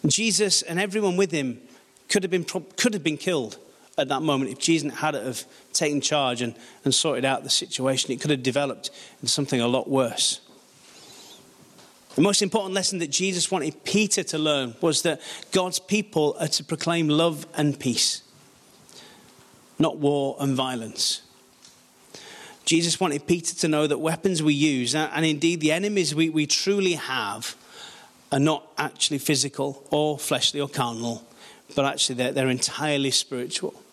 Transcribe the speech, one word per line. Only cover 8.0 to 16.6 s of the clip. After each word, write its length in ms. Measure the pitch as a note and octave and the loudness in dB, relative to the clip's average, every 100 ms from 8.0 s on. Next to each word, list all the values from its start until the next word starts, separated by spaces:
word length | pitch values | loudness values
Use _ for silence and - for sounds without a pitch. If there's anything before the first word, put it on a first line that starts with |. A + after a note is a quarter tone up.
| - | -2
It 100 | B2 | -4
could 100 | D3+ | -2
have 100 | C#3 | 0
developed 480 | B2+ B2+ C#3+ - - - - - | 0 0 -2 -4 -10 -12 -20 -10
into 100 | B2+ | -4
something 300 | - C#3 C3 | -2 0 0
a 60 | A#2+ | 2
lot 200 | B2+ - | 0 0
worse. 540 | C3+ A#2+ G#2+ - - - - _ - - - - - - - - - - - - - _ - | 0 0 0 -2 -2 -10 -20 _ -20 -20 -20 -20 -20 -20 -20 -20 -20 -20 -20 -20 -20 _ 2
The 60 | |
most 200 | F#3 G3+ | 4 4
important 320 | G3 A3 G3 | 2 0 0
lesson 240 | F#3+ F#3 F#3+ | -2 -2 -2
that 120 | D#3+ | -4
Jesus 400 | C#3 F#3+ F3+ - | 0 0 0 0
wanted 320 | F#3 D3 - | 0 -2 -6
Peter 400 | - G#3 G#3 - | -2 2 4 2
to 160 | F3+ D#3 | 2 0
learn 340 | D#3 D3 B2+ A2+ | 2 2 0 2
was 220 | E3+ C#3+ | 2 4
that 180 | E3+ D3+ - - - | 2 -2 -6 -14 0
God's 260 | F#3+ F#3 F3 | 0 2 -4
people 580 | - G#3 G#3 E3 D3 C#3 | 0 0 2 2 2 2
are 80 | D#3 | -2
to 160 | - | -2